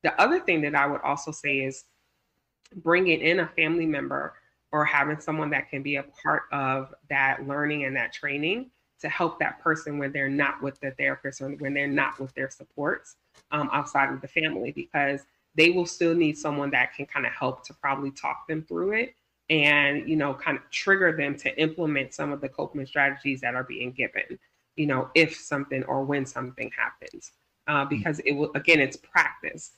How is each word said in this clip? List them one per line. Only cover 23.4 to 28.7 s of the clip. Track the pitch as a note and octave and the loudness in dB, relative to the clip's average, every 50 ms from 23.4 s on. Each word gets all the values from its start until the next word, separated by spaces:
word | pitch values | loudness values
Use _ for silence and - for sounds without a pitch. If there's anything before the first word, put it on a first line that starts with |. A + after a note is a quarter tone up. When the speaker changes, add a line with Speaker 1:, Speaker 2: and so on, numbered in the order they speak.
Speaker 1:
that | C3 A#2+ A#2+ | -4 -4 -4
are | B2+ B2+ | -4 -6
being | - B2 A2 A#2+ B2+ | -6 -8 -8 -8 -8
given, | B2+ B2 C3 - - - - - - - _ _ _ _ _ _ _ | -4 -4 -4 -2 -2 -4 -6 -6 -8 -16 _ _ _ _ _ _ _
you | - D#3 | -2 0
know, | D3 C3+ B2+ - - - | 0 0 0 -2 2 6
if | E3 E3 D#3 - | 6 6 6 4
something | - - - D3+ C#3 C#3 - C#3 C3 - | -8 -8 -6 -4 -4 -4 -4 -4 -6 -4
or | - C3+ C3+ C3+ | -2 -2 -2 0
when | C3+ C#3+ C#3+ C3+ | 0 0 -2 -2
something | C3+ - C3+ B2+ B2+ B2+ - C3 - - - | -4 -6 -8 -8 -8 -8 -10 -10 -10 -4 -4
happens, | - - - _ - - - - - - _ _ _ _ _ _ _ - | -4 -4 -4 _ -18 -18 -18 -18 -20 -20 _ _ _ _ _ _ _ 0
uh, | D3+ C#3+ C#3 | 0 0 2
Speaker 2:
Mm. | C#3 | 0
Speaker 1:
because | D3+ A2+ G2+ E3+ D3+ D3+ | -2 -2 0 -2 -2 0
it | - - C#3+ | 0 0 0
will, | C#3+ D3 C#3+ - | 0 0 -2 -2
again, | C#3+ - - | -2 4 6